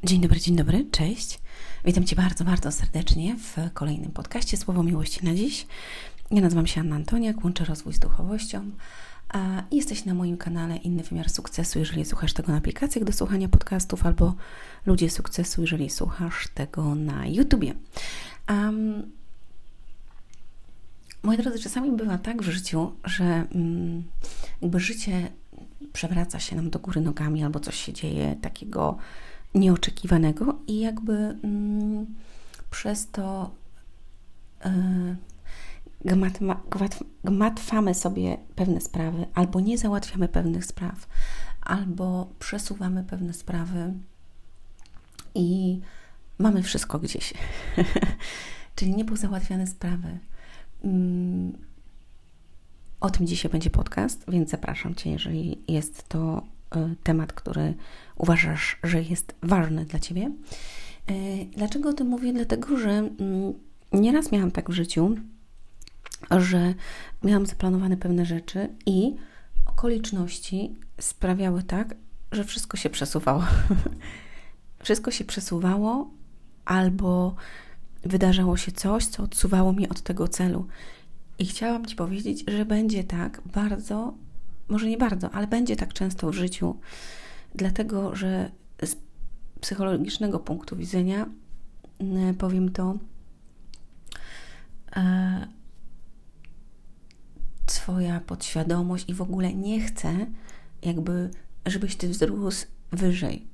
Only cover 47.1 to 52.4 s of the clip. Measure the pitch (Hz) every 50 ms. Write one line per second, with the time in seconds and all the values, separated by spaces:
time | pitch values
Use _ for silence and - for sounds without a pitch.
47.1 | - - - - - - - - - - - - - - 175 180 - 214 - -
48.1 | - - - - - - - - - - - - - - 202 185 190 208 220 220
49.1 | 220 214 - 196 202 190 185 - 190 185 185 185 - - - 175 180 175 175 165
50.1 | 170 175 - - - - - - - - - - - - - 202 190 185 180 180
51.1 | 180 180 180 180 180 180 180 180 - - - - - - - - - - - -
52.1 | - - - - - -